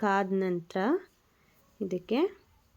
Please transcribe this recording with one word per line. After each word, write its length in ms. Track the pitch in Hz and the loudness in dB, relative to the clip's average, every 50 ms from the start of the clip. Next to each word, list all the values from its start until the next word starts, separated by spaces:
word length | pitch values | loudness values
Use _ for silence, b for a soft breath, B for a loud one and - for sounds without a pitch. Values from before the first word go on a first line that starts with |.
| 220 | 0
ಕಾದ 360 | 202 196 196 202 190 196 190 190 | 2 2 2 2 2 0 0 2
ನಂತರ 400 | 185 180 175 165 - - 190 190 233 311 403 392 - _ _ _ b b b b b b b b b b - 208 | 0 0 -2 -4 -4 -4 -2 0 2 0 0 -2 -6 _ _ _ b b b b b b b b b b -8 -6
ಇದಕ್ಕೆ 340 | 185 185 180 175 - 214 254 339 403 - - _ _ _ _ _ _ _ | -6 -6 -6 -4 -2 0 0 0 0 -2 -6 _ _ _ _ _ _ _